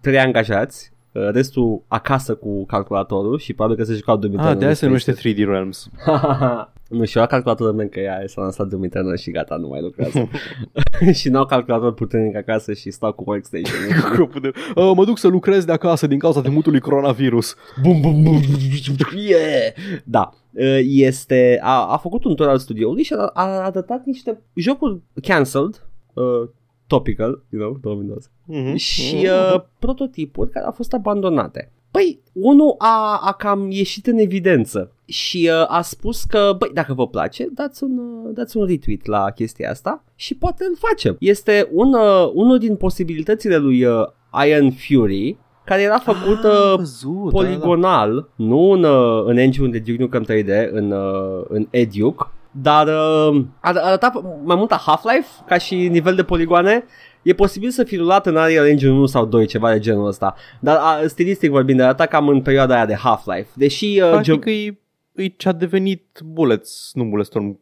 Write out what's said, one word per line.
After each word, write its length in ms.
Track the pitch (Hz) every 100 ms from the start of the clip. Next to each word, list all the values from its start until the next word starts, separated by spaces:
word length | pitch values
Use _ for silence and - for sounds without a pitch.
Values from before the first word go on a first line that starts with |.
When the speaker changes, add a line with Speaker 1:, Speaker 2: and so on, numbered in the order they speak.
Speaker 1:
trei 180 | 139 135
angajați, 720 | 131 113 107 101 117 - - _ _
uh, 180 | 107 104
restul 500 | 113 131 - 117 104 _
acasă 480 | 113 - 135 131 110
cu 300 | 110 101 98
calculatorul 720 | 101 98 98 98 98 101 143
și 160 | -
probabil 240 | - 110 113
că 60 |
se 100 | 113
jucau 240 | 107 - 107
Doom 140 | 104
Speaker 2:
Ah, 40 | 98
Speaker 1:
Eternal 180 | 156 123
Speaker 2:
de 60 | 135
aia 80 |
se 40 | 151
Speaker 1:
Space. 80 | 139
Speaker 2:
numește 260 | 127 -
trei 220 | 123 117
D 40 | 104 101
Realms. 400 | 98 95 92 - - -
Speaker 1:
<laughs> 680 | 147 147 135 131 120 107 - -
Nu, 140 | 117
și 120 | 110 117
la 100 | 117
calculatorul 480 | 131 120 110 113
meu 140 | 107 101
că 120 | -
ea 220 | 98 95 98
s-a 160 | -
lansat 260 | 95 - 98
Doom 160 | 95
Eternal 340 | 90 90 92 87
și 140 | -
gata, 240 | 82 - 82
nu 120 | 78
mai 140 | 67
lucrează. 480 | 85 - - 143 113 143 - 131
Speaker 2:
<laughs> 300 | 117 - 147
Speaker 1:
<laughs> 320 | - 170 156
Și 100 | 143
n-au 160 | 131 135
calculator 480 | 127 120 117 120
puternic 420 | 113 110 113 110 104
acasă 380 | 101 110 -
și 180 | 104 98
stau 200 | - 107
cu 100 | - 95
workstation. 480 | 104 - 82 - - 196 165
Speaker 2:
<laughs> 160 | - 220
Cu 80 | 143
puter-, 300 | 135 135 135 294 185
uh, 160 | 190 185
mă 100 | 202
duc 120 | 220
să 100 | 185
lucrez 380 | 185 196 196 170
de 60 |
acasă 360 | 165 180 165 147
din 120 | 139
cauza 220 | 165 143
temutului 380 | 131 147 156 143
coronavirus. 760 | 127 139 139 127 135 117 110 - - -
Speaker 1:
Bum, 200 | 147 165
bum, 220 | 147 151
bum. 160 | 156 151 135 143 135 139 135 139 - 185
Yeah! 580 | 208 170 156 139 113 - 196 175
Da. 260 | - 113 90 _ _
Uh, 260 | - 135 135
este, 760 | 127 135 131 131 - 127 123 123
a, 240 | - 131 92
a 60 | 147
făcut 260 | 180 226 -
un 100 | 151
tur 120 | 147
al 100 | 135
studioului 460 | 131 110 113 190
și 100 | 311
a, 120 | 254 202
a 100 | - 190 190
arătat 380 | 190 185 185 254 269
niște 360 | 254 - 226 _
jocuri 460 | - 180 277 285 185 _ -
canceled, 680 | 139 175 131 139 170 - - - _
uh, 360 | - 127 120 120 _ _ _ _
topical, 560 | 143 151 113 113 139 _
you 120 | 107
know, 160 | 104 135
două 140 | 110 101
mii 100 | 101
douăzeci. 240 | 107 - _ -
Speaker 2:
Mhm. 300 | 156 131 147
Speaker 1:
Și, 400 | - - 127 151
Speaker 2:
Mhm. 80 | 190 185 185 185
Speaker 1:
uh, 60 | - _
prototipuri 680 | 226 262 269 214 143 - -
care 140 | - -
au 60 |
fost 220 | - 233
abandonate. 760 | 247 202 208 190 151 95 - - _ _
Păi, 280 | 370 370 - _
unul 420 | 185 220 285 302 -
a, 420 | 220 220 214 208
a 80 | 196
cam 360 | 196 208 202 196
ieșit 360 | 190 190 - 247
în 100 | 233
evidență 760 | 208 190 180 156 110 104 90 _ _
și, 440 | - - 180 165
uh, 120 | 160 165
a 140 | 170
spus 420 | 170 - 214 233
că, 320 | - 214 202 185
„Băi, 140 | -
dacă 200 | 143 147
vă 140 | 131 120
place, 400 | 101 76 - 330
dați 300 | 269 294 -
un, 140 | 277 254
uh, 340 | 240 233 226
dați 240 | 220 240 226
un 80 | 190
retweet 400 | 160 117 98 -
la 260 | 104 98
chestia 380 | - 113 - -
asta 340 | - - 311 _ _
și 200 | - 262
poate 280 | 359 359 381
îl 60 | 339
facem.” 360 | 466 427 214 185
Este 500 | 190 202 - 208 -
un, 220 | 165 262
uh, 360 | 247 214 190 165
unul 240 | 175 233 254
din 180 | 220 208
posibilitățile 840 | 190 - 170 160 160 220 214 165
lui, 260 | 139 127 123
uh, 180 | 117 107 _ _ - 143
Iron 240 | 151 139
Fury, 680 | 127 - 139 104 98 117 208 _ _ -
care 160 | 190
era 160 | 202 226
făcut, 460 | 240 190 190 214
Speaker 2:
Ah, 80 | 214 208 202
Speaker 1:
uh, 20 | 190
Speaker 2:
văzut, 360 | 165 123 131
da, 60 | 185
da, 60 | 196
da. 60 | 190
Speaker 1:
poligonal, 920 | 190 175 165 170 185 160 107 123 156 -
nu 360 | 110 135 185
în, 120 | 190
uh, 400 | 165 135 120 113 104
în 120 | 120
engine 320 | 131 135 135
de 100 | 117
Duke 160 | 107 117
Nukem 240 | 127 127
trei 200 | 110 110
D, 60 | 98 101 113
în, 200 | 107 104
uh, 520 | 98 98 95 95 95 -
în 200 | 107 107
Eduke, 540 | 123 117 101 113 - - - -
dar, 360 | 139 135 151 156
uh, 540 | 156 156 156 156 147 131 -
ar-, 180 | 175 175
arăta 560 | 170 190 247 247 180 156
mai 120 | 147 175
mult 160 | 220
a 100 | 175 -
Half-Life 440 | 151 220 262 - - -
ca 100 | 175
și 180 | - 185 180
nivel 280 | 170 165 190
de 80 |
poligoane. 600 | 175 170 165 175 185 233 247 - - _
E 120 | 175
posibil 360 | 180 196 - 233
să 140 | 254
fi 120 | 240 190
rulat 280 | 170 196 190
în 100 | 160
Unreal 320 | 160 160 147
Engine 240 | 147 135
unu 140 | 135 135
sau 200 | 135 110
doi, 200 | 113 107
ceva 260 | 113 113
de 80 | 110
genul 280 | 107 104 104
ăsta. 280 | 98 98 - - -
Dar, 180 | 143 156
a, 300 | 156 151 156
stilistic 420 | - 175 190 160
vorbind, 300 | 139 131 127
arăta 260 | 127 131 165
cam 220 | 156 147
în 140 | 139
perioada 340 | 131 135 131 123
aia 100 | 110
de 100 | 104
Half-Life. 520 | 127 107 - 92 104
Deși... 460 | - 139 139 208 196
Uh, 80 | 180
Speaker 2:
Practic 340 | 165 185 156
Speaker 1:
ge- 80 | -
Speaker 2:
e, 720 | 214 208 202 _ _ _ -
e 40 | 190
ce-a 240 | _ 190
devenit 680 | 170 175 190 190 185 _ - 160
Bullets-, 640 | 160 147 110 - - -
nu 100 | 131
Bulletstorm 560 | 117 104 101 110 101 98